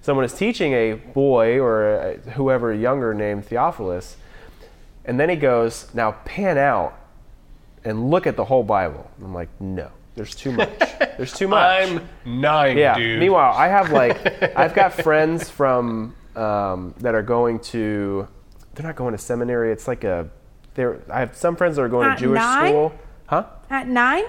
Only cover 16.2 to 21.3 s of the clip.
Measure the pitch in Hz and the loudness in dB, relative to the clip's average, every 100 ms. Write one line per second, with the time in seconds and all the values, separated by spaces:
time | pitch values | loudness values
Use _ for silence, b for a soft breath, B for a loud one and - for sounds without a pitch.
16.2 | - - 107 104 98 92 90 - 120 113 | -16 -4 -2 0 -2 -4 -8 -6 -2 0
17.2 | 104 120 120 117 - 117 107 104 101 98 | 0 2 2 -2 -6 -4 -2 -2 -2 -4
18.2 | 101 - - - - - 160 156 123 104 | -6 -14 -20 -20 -20 -12 -12 -6 -6 -6
19.2 | - 120 120 120 113 107 - 120 107 87 | -6 -4 -2 0 0 -2 -4 -4 -2 -4
20.2 | 80 - - - - - 123 101 - 120 | -6 -14 -20 -20 -14 -4 -4 -4 -8 -6
21.2 | 123 | -6